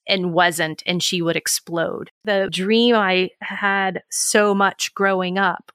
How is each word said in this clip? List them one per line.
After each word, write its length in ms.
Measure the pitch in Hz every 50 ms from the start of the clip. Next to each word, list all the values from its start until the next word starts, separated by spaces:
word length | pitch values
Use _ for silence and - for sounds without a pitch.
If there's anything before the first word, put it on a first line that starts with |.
| -
and 280 | - 196 190 180 180 160
wasn't, 500 | 175 175 175 160 170 160 156 151 - -
and 160 | - 180 170
she 200 | - - 190 175
would 160 | 165 170 165
explode. 720 | - - - - - - - 170 170 160 - - - - - _ _ -
The 240 | 214 202 196 190 180
dream 440 | 160 180 185 208 226 233 233 240 233
I 340 | 214 196 185 185 185 185 - - -
had 640 | - - 196 190 208 196 196 196 190 185 175 - - -
so 440 | - - - - - 214 208 208 196
much 400 | 196 196 185 - - - - -
growing 440 | - 196 196 190 185 185 180 180
up 340 | 196 196 180 - - - -